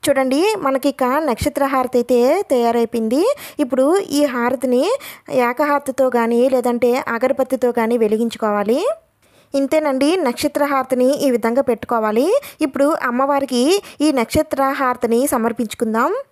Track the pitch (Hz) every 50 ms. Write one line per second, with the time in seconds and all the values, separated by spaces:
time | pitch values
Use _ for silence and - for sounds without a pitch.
0 | - - 277 262 262 262 254 277 339 415 440 403 - 269 269 269 254 294 269 -
1 | 262 247 254 285 320 302 233 220 - 294 285 - 277 269 269 269 254 247 - 247
2 | 240 240 - 240 240 254 302 370 415 - 285 247 240 233 233 240 233 226 - 233
3 | 226 220 233 277 349 466 571 - - - - - 294 247 269 254 262 277 339 403
4 | - - - 285 294 294 247 247 233 240 254 254 - 262 247 240 277 381 494 554
5 | - - - - _ - - 262 247 240 247 - 302 294 285 285 285 - 254 -
6 | 269 254 240 240 233 226 233 233 240 269 254 254 233 247 240 240 233 247 240 254
7 | - - 226 226 220 262 269 - 269 262 - 262 - 247 233 240 226 220 233 247
8 | 226 208 214 214 233 233 - - - 214 208 208 208 196 226 277 359 523 640 640
9 | _ _ _ _ _ _ _ _ _ _ _ 277 277 269 - 311 311 294 269 262
10 | 262 285 339 381 339 254 247 - - 294 285 294 294 285 285 269 262 262 269 247
11 | 254 254 285 269 - 277 247 233 208 226 233 262 277 - 233 220 - - 247 233
12 | 220 214 214 220 262 339 440 571 554 - - _ 302 294 269 - 277 285 320 -
13 | - 254 240 240 277 277 285 277 277 262 262 240 240 285 370 403 - - - -
14 | 285 311 294 262 226 226 - 311 311 302 - 277 277 269 277 277 277 254 247 247
15 | - 226 233 233 262 294 - 247 220 233 226 - 247 208 - - 247 226 220 220
16 | 240 302 392 508 554 _